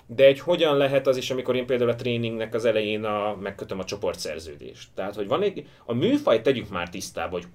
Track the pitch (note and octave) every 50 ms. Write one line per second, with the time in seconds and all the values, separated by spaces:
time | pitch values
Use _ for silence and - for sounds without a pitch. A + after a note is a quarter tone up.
0 | - - A#2+ A2 C3+ C#3 C#3 C3+ - E3+ F3+ F3 E3 D#3 C#3+ C#3 C#3+ C3+ C#3 C#3
1 | C3+ C#3 C3 B2+ B2+ - C3 B2+ B2+ - A#2+ B2+ B2 B2 C3 A#2+ B2 A#2+ A#2 A#2+
2 | A#2+ B2+ C3 A#2 A#2 A2+ A2+ A2+ A2 A2 A#2+ A2+ A2+ A#2 G#2+ A2 G#2+ G#2 G#2+ G#2+
3 | A2 G#2+ G#2 G#2 G2+ G#2+ G2+ F#2 G2+ G2 G2 - - - G2+ F#2+ F#2 - G#2 G2
4 | - F2+ E2+ - - F2 D2+ D#2 E2+ D#2+ D2 C#2 B1+ - - - - - _ -
5 | F#2+ G2 G2+ G#2+ G2+ F#2+ C3 E3+ G3+ G3 F#3+ - D3 - - - - - A#2 A#2+
6 | D3+ A3+ C#4+ C#4+ - - - A2+ - C#3 C3+ A2+ F#2+ - G2+ F2+ E2+ E2+ - G2
7 | - - - - E2+ F2 F2+ F2 E2+ - -